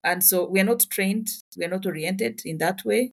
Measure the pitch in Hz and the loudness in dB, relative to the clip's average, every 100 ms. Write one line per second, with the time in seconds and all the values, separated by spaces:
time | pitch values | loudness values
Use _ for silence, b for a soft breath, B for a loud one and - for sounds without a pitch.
0 | - 180 185 185 180 196 196 233 - - | 0 2 2 2 2 2 4 2 0 0
1 | 190 214 220 - - 180 175 190 190 156 | 0 0 -4 -10 -14 -8 -4 -2 -4 -4
2 | 156 190 233 220 - 160 170 190 226 214 | -2 -2 -2 -4 -8 -2 -2 -2 0 0
3 | 254 | 0